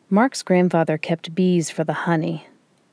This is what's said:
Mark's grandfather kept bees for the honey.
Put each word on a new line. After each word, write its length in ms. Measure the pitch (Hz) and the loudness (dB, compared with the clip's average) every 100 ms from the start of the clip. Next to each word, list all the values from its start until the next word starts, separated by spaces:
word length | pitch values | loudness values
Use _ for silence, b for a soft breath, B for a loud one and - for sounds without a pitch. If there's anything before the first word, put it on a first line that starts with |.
| - | -2
Mark's 340 | 196 262 - | 2 2 0
grandfather 540 | - 180 180 165 160 156 | 0 2 4 2 0 -2
kept 380 | - 165 - | -4 -6 -6
bees 340 | 165 185 180 156 | 0 2 2 -2
for 160 | - | -4
the 80 | 160 | -6
honey. 540 | 147 - 165 170 160 - _ _ _ _ | -4 -2 -2 -2 -6 -12 _ _ _ _